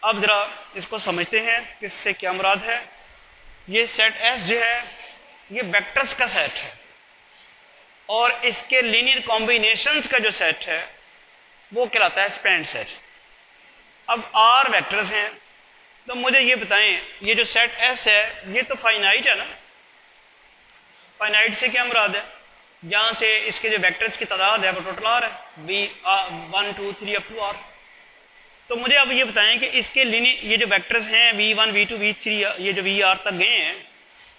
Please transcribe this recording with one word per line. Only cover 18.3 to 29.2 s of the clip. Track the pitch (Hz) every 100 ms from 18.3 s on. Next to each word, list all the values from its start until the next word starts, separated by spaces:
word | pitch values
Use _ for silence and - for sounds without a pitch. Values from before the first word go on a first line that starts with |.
| - 190 202
ये |
तो | 233 269
finite | 233 220 202 220 269
है | 202
ना? | 226 - - _ _ _ _ _ _ _ _ _ _ - _ _ - _
Finite | 214 214 226
से | 208 254
क्या | 240 247
मुराद | 233 208 202
है? | - - - _ _ _ 165
यहाँ | 208 220
से | 220 220 214
इसके | 214 - 226
जो | 214
vectors | 180 180 220 -
की | 214
तादाद | 190 190 220 190
है, |
वो | 185 180
total | 185
R | 214 240
है, | 233 - - - 156
V, | 196 202 - 180
आ, | 196 185
वन, | 165 165 190 202
two, | 196 202
three, | 202 208 208
up |
to | 196 220
R। | 202 208 - - - - - _ _ - - _ _
तो | 240
मुझे | 254 285
अब | 262
ये | 254